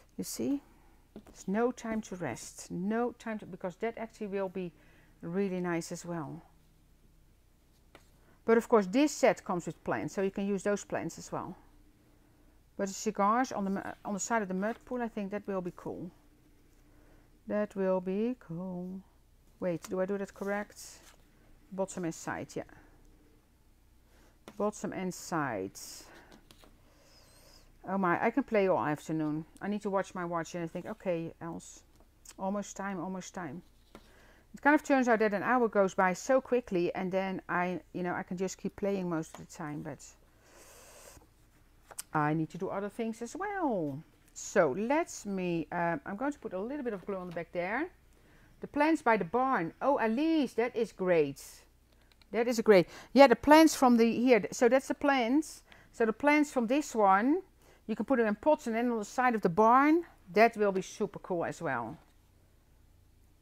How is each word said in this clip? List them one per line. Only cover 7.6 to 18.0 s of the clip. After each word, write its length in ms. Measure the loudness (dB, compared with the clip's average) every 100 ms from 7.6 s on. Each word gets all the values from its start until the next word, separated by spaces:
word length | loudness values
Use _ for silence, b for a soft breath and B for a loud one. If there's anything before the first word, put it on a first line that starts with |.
| _ _ _ -20 b b b b 2
But 140 | 2
of 100 | 4
course, 160 | 2 4
this 260 | 2 2
set 320 | 4 2 2
comes 220 | -2 -6 -6
with 180 | -8
plants, 300 | -4 -4 -4
so 80 | -2
you 80 | -4
can 160 | -2 -4
use 160 | -2
those 220 | -2 -4
plants 340 | -4 -6 -6 -10
as 140 | -10
well. 240 | -10 -10 -14 -20 -20 -20 _ b b b b b b b -6
But 100 | -6
the 60 |
cigars 580 | -4 -4 0 2 2 0
on 120 | -4
the 60 | -4
mu-, 240 | -4 -6 -12 -10
on 80 |
the 60 | -8
side 220 | -4 -4
of 60 | -2
the 60 |
mud 240 | -4 -4 -6 -10
pool, 160 | -8
I 60 | -6
think 240 | -6 -8
that 160 | -8 -6
will 140 | -6
be 120 | -6 -10
cool. 360 | -12 -10 -12 -16 _ _ _ _ _ b b b b b b b -6
That 280 | -4 -2 -2
will 260 | 0 0